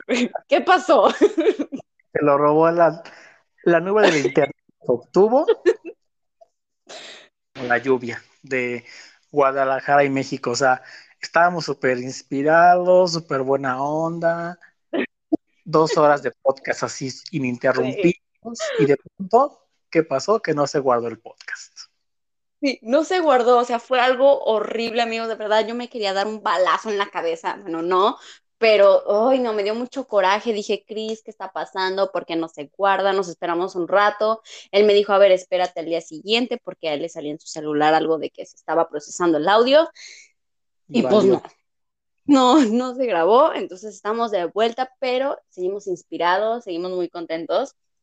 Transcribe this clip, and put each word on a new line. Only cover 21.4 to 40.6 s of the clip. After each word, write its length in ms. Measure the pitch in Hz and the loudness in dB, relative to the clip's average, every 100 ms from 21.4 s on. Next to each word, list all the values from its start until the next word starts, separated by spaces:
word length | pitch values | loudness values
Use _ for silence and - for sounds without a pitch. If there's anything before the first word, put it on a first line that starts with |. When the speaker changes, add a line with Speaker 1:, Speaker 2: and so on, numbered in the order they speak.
| - - - - - _ _ _ _ _ _ - | -16 -16 -18 -20 -20 _ _ _ _ _ _ -6
Speaker 1:
Sí, 180 | 285 - | -6 -6
no 220 | 220 277 | -2 -2
se 160 | 311 370 | 0 0
guardó, 380 | 320 254 233 247 | 2 2 4 2
o 80 | 247 | 2
sea, 140 | 233 | -4
fue 200 | - 254 | -2 0
algo 400 | 254 247 277 269 - | 2 4 4 2 2
horrible, 560 | 220 - 220 233 226 | -2 -2 -6 -4 -2
amigos, 260 | 233 226 226 | -2 -4 -6
de 80 | 214 | -8
verdad, 320 | 214 214 214 | -2 0 0
yo 80 | 240 | -6
me 140 | 240 | -10
quería 240 | 240 202 | -8 -4
dar 120 | 190 208 | -2 -4
un 140 | 214 | -4
balazo 480 | 208 220 175 160 220 | -4 0 2 0 -2
en 80 | 202 | -4
la 120 | 202 | -4
cabeza, 480 | 180 165 165 185 - | -4 -6 -6 -8 -10
bueno, 200 | 196 165 | -10 -8
no, 360 | 170 185 208 285 - - _ - | -2 2 2 -2 -14 -20 _ -2
pero, 720 | 220 208 196 190 185 202 233 | 2 6 6 6 2 0 2
ay, 100 | 269 | 2
no, 140 | 240 | 0
me 100 | 214 | -2
dio 100 | 202 226 | -4 -4
mucho 300 | 247 277 247 | -6 -10 -4
coraje, 440 | 208 185 208 233 | 0 2 0 -2
dije, 320 | 214 202 196 - | -6 -4 -8 -8
"Chris, 360 | 214 220 220 | -10 -8 -10
¿qué 80 | - | -14
está 200 | - 190 | -16 -12
pasando? 580 | 160 165 190 185 190 190 | -10 -10 -6 -4 -2 -2
¿Por 140 | 175 - | -4 -6
qué 100 | 165 | -6
no 140 | 165 | -8
se 200 | - 139 - | -10 -16 -2
guarda? 360 | 196 190 196 | 0 0 0
Nos 160 | 196 175 | -2 -4
esperamos 460 | 160 175 170 185 185 | -6 -6 -4 -4 -6
un 120 | 165 | 0
rato". 540 | 185 208 208 214 220 - - - | 2 2 0 -2 -2 -8 -20 -4
Él 140 | 202 208 | 2 4
me 80 | |
dijo, 200 | 202 202 | 4 4
"A 40 | 196 | 4
ver, 140 | 196 | 6
espérate 480 | 185 - 180 180 175 | 4 0 -4 -2 -4
al 60 | 160 | -6
día 160 | 165 | -6
siguiente", 580 | - 156 190 226 247 240 | -6 -14 -4 -2 -2 -6
porque 280 | - 160 160 | -10 -10 -6
a 40 | |
él 80 | 143 | -6
le 60 | 165 | -6
salía 220 | 170 147 | -10 -10
en 80 | 147 | -10
su 80 | - | -12
celular 460 | 160 151 147 151 | -10 -4 0 2
algo 240 | 160 156 160 | 2 0 -4
de 140 | 139 | -4
que 140 | - - | -12 -20
se 120 | _ | _
estaba 320 | - 160 160 | -4 -2 -2
procesando 480 | 147 - - 175 151 | -4 -12 -4 0 0
el 100 | 160 | 2
audio, 420 | 214 240 294 330 - - - _ _ _ _ | 2 4 4 2 -4 -20 -20 _ _ _ _